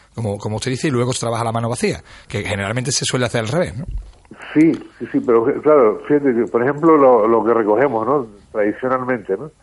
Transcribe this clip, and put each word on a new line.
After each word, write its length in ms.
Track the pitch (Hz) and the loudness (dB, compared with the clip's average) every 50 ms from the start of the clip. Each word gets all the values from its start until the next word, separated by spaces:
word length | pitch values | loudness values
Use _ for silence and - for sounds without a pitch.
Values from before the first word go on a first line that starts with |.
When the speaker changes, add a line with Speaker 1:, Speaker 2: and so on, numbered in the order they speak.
| _ _ _ | _ _ _
Speaker 1:
como, 220 | - 117 104 98 104 | -8 -6 -6 -6 -6
como 180 | - 113 107 107 | -6 -8 -8 -6
usted 140 | - 127 | -6 -6
dice, 160 | 131 127 - 160 | -4 -4 -2 -2
y 40 | |
luego 220 | 135 120 120 123 127 | -2 0 -2 -2 -4
se 60 | - | -4
trabaja 220 | - 117 113 110 117 | -4 -4 -4 -4 -4
la 80 | 113 | -4
mano 180 | 110 113 117 117 | -2 -2 -4 -4
vacía, 340 | 120 - - 208 151 - - - - - - - | -4 -2 -2 -4 -4 -4 -10 -18 -20 -20 -14 -10
que 160 | - 104 101 | -8 -6 -6
generalmente 480 | 90 104 98 98 98 110 127 123 120 | -4 -4 -4 -4 -4 -4 -4 -4 -4
se 140 | 120 - - | -4 -4 -4
suele 200 | - - 131 123 113 | -2 -2 -2 -2 -2
hacer 140 | - 120 | -2 -4
al 60 | 110 107 | -4 -2
revés, 300 | 127 170 180 - 85 113 | -2 -2 -2 -4 -6 -10
¿no? 80 | 160 - - - - - - _ _ - - - - - - | -10 -10 -10 -10 -12 -14 -18 _ _ -20 -20 -20 -14 -4 2
Speaker 2:
Sí, 180 | 151 156 165 135 - - - - - | 4 4 4 4 0 -4 -14 -16 -14
sí, 60 | 120 - | -10 -6
sí, 80 | - 139 - | -4 -2 2
pero, 220 | 127 117 117 117 127 | 2 2 4 4 2
eh, 100 | 139 - | -2 0
claro, 400 | - 147 151 147 127 107 104 - - - | 2 4 6 6 6 4 2 0 -2 0
fíjate 260 | 147 147 139 139 123 | 0 2 2 2 0
que, 120 | 113 117 | 0 0
por 160 | 101 - 117 120 | 0 0 0 0
ejemplo, 340 | 131 147 147 151 165 160 151 | -2 -2 0 4 4 6 6
lo, 300 | 139 127 127 117 104 110 | 6 6 6 6 4 4
lo 160 | 117 113 104 | 2 2 2
que 100 | 110 117 | 2 2
recogemos, 520 | 113 110 101 104 107 135 143 123 110 110 110 | 2 2 2 2 2 2 0 0 -2 -2 -2
¿no? 200 | 139 151 123 110 104 101 - _ | -2 -2 -2 -6 -12 -20 -20 _
Tradicionalmente, 840 | - 113 104 107 104 - - 127 131 131 127 123 127 117 95 - 95 98 | -4 -2 -2 -2 -2 -4 -4 -4 -4 -2 -2 -4 -4 -4 -4 -6 -6 -6
¿no? 140 | 135 156 - _ | -6 -10 -18 _